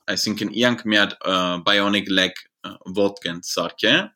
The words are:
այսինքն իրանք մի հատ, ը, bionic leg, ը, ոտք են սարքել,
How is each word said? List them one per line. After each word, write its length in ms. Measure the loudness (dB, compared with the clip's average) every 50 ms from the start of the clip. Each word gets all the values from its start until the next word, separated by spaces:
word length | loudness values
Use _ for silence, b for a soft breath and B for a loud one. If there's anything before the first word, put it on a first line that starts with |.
| _ -8
այսինքն 460 | -6 -4 -4 -4 -4 -4 -4 -6 -2
իրանք 320 | 0 2 2 2 0 0
մի 160 | 0 2 2
հատ, 160 | 2 2 -2 -6
ը, 160 | -4 -2 0 0 0 0 -2 -2
bionic 480 | 0 2 2 4 4 2 2 0 0 0
leg, 300 | 2 2 2 2 0 -6 -16 _ _ _
ը, 160 | -16 -16 -16 -14 -14 -6
ոտք 400 | -2 0 0 0 0 -4 -6 -8
են 140 | -8 -8 -8
սարքել, 560 | -6 -6 -4 -4 -6 -4 -2 2 2 2 2 0 -4 -10